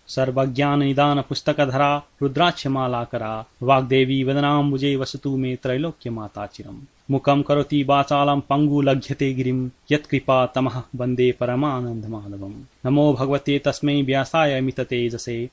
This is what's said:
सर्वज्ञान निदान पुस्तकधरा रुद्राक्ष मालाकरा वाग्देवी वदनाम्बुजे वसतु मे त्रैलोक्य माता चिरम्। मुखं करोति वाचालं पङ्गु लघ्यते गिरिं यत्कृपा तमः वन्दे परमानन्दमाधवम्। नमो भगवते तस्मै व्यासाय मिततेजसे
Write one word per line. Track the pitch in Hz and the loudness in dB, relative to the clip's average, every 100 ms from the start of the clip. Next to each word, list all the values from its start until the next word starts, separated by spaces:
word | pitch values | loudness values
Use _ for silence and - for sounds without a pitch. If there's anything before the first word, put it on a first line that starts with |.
| - | -8
सर्वज्ञान | - 131 127 135 123 143 143 | -2 0 0 0 0 0 2
निदान | 139 135 147 143 | 2 2 2 2
पुस्तकधरा | - 135 - 147 139 131 143 147 - - | -2 -4 -2 0 0 2 2 0 -4 -4
रुद्राक्ष | 139 135 175 - 139 | -2 0 0 0 -4
मालाकरा | 135 127 120 120 120 110 110 110 - | -2 -2 -4 -4 -6 -6 -8 -10 -4
वाग्देवी | 123 135 127 131 131 135 | 2 2 4 2 2 0
वदनाम्बुजे | 131 139 143 147 143 135 143 135 | 0 0 2 2 0 0 0 -2
वसतु | 131 139 143 135 | -4 -6 -4 -2
मे | 131 127 | -2 -4
त्रैलोक्य | 131 127 160 151 120 | -4 -2 -4 -6 -10
माता | 113 104 - 101 | -8 -10 -10 -12
चिरम्। | - - 113 135 _ - | -12 -18 -18 -20 _ -2
मुखं | 135 143 143 | 0 2 2
करोति | 143 147 139 147 | 2 0 2 0
वाचालं | 135 139 139 143 143 143 | 2 2 2 2 2 0
पङ्गु | - 139 151 143 | 0 2 2 2
लघ्यते | 139 135 - 131 139 | 2 2 -2 -2 -2
गिरिं | 131 127 127 127 - - | 0 0 -2 -4 -8 -2
यत्कृपा | 147 - 139 - 131 127 | -2 0 -2 2 2 2
तमः | 131 131 123 - 123 | 0 -2 -4 -8 -6
वन्दे | 123 123 123 123 | -2 2 2 2
परमानन्दमाधवम्। | 123 123 147 131 123 113 107 113 101 101 98 107 127 _ 127 | -2 0 0 -2 -4 -8 -8 -10 -12 -12 -12 -14 -20 _ 2
नमो | 143 147 | 4 4
भगवते | 123 131 139 - 139 | 4 0 0 0 0
तस्मै | 143 139 147 143 | 0 0 0 0
व्यासाय | 135 135 131 165 151 131 | 2 0 0 2 2 2
मिततेजसे | 131 127 123 123 120 117 - 117 120 | -2 -4 -4 -2 -2 -4 -8 -8 -6